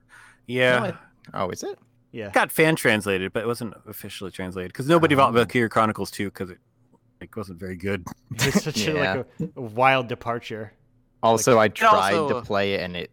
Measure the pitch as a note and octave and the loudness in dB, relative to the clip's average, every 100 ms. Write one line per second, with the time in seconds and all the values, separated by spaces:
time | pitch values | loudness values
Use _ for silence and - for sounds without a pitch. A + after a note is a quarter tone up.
0 | _ - - _ - B2 B2+ B2 A2+ - | _ -20 -20 _ -6 2 4 4 0 -8
1 | - _ - - G2 - F#4+ G4 _ _ | -14 _ -14 -6 -6 -6 -10 -12 _ _
2 | _ B2 G#2 B3 C#3 - D#3+ D#3+ C3 G#2+ | _ -14 -4 -2 0 2 2 2 2 0
3 | G2+ F#2+ F#2 A#2+ A2 A#2+ A2+ - - G2+ | 0 -2 -2 -4 -4 -6 -8 -14 -18 -18
4 | G#2 - F#2+ - F#2 F#2 F2+ - C3 E3+ | -16 -14 -14 -10 -10 -8 -10 -6 2 4
5 | D#3+ C3+ C3 A#2 A2 B2+ A2+ A#2+ A2 G#2 | 4 4 4 4 2 2 0 2 2 0
6 | G2 - G2 - F2+ F2+ _ _ _ _ | -6 -6 -8 -8 -12 -14 _ _ _ _
7 | _ _ F2 - G2 F2 F#2 F#2 G2 G2+ | _ _ -18 -14 -14 -12 -12 -8 -6 -6
8 | F2 - - A2 C3+ G3+ D#3+ C#3+ G#2+ A#2 | -8 -18 -14 -4 -2 0 -2 -4 -2 -2
9 | F#2 B2 A#2+ - F3 - A#2 G#2+ C3 C3+ | -2 -4 -6 -10 -12 -10 -8 0 2 2
10 | A#2 A#2+ A#2+ A#2+ - A2 G#2+ _ _ _ | 0 -8 -8 -8 -8 -12 -14 _ _ _
11 | _ _ A2+ A2+ C3+ A#2 A2 - A3+ G#3+ | _ _ 2 4 6 6 6 4 4 4
12 | F#2+ B2+ D3 A#2+ A2 G2+ G2+ G2 F2+ F2 | 4 0 0 -4 -2 -2 0 0 -4 -8
13 | D#2+ | -10